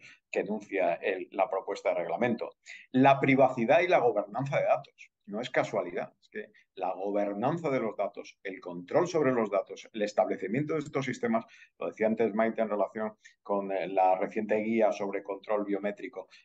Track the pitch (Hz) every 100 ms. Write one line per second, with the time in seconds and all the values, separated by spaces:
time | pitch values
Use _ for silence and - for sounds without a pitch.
0 | - - _ - 92 107 - 95 90 82
1 | 110 95 90 98 95 95 - 98 98 90
2 | 85 87 120 110 - - - - - 127
3 | 135 139 135 131 131 - 113 160 180 165
4 | 120 104 101 110 135 143 95 147 - _
5 | - _ - 101 131 160 135 107 90 92
6 | - _ _ 107 107 _ _ - 92 90
7 | 98 101 104 101 123 170 160 131 110 101
8 | 98 - - - 98 95 90 87 90 143
9 | 175 165 135 123 107 98 - 95 - 113
10 | 104 - 95 92 95 120 151 160 - 143
11 | 135 113 117 113 - - - _ 85 -
12 | 110 110 113 104 113 110 110 104 95 113
13 | 107 - - _ - 101 98 95 87 98
14 | 92 92 95 113 104 107 107 113 104 -
15 | 101 98 - 98 - 107 101 98 101 101
16 | 95 95 92 -